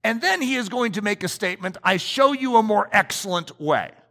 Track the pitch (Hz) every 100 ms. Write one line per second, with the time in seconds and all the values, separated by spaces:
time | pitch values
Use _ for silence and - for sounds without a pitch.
0 | 220 233 349 381 254 262 208 247 240 190
1 | 208 202 180 - 185 185 185 175 185 190
2 | - - 277 277 262 233 220 208 196 208
3 | - - 196 175 160 - 151 131 78 -
4 | _